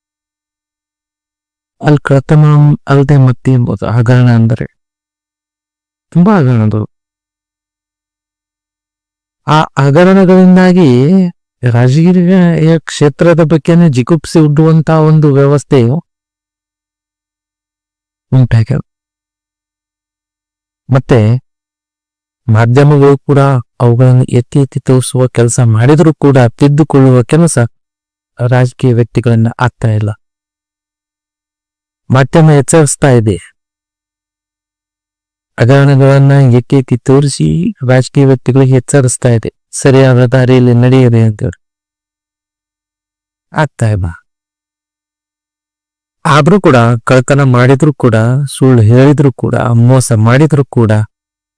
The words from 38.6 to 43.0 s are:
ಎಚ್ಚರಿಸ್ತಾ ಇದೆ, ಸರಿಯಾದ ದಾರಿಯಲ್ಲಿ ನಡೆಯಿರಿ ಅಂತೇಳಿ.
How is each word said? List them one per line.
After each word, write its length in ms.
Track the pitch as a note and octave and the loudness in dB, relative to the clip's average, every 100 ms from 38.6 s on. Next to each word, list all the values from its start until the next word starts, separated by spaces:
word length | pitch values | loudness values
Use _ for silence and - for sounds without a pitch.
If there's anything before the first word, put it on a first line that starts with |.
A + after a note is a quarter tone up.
| C3+ C3 | 0 0
ಎಚ್ಚರಿಸ್ತಾ 540 | - C#3+ B2+ - B2+ | -2 -2 -2 -2 -2
ಇದೆ, 200 | A#2 - - _ | -2 -4 -12 _
ಸರಿಯಾದ 540 | - C#3 C3 C3+ B2 B2 | -6 0 2 2 2 0
ದಾರಿಯಲ್ಲಿ 480 | C3 B2 B2+ B2 | 0 0 2 2
ನಡೆಯಿರಿ 480 | A#2+ B2 C3 B2+ A#2 | 2 2 2 2 2
ಅಂತೇಳಿ. 360 | A2+ G#2+ A#2 - _ _ _ _ _ _ _ _ _ _ _ _ _ _ | 0 -2 -8 -10 _ _ _ _ _ _ _ _ _ _ _ _ _ _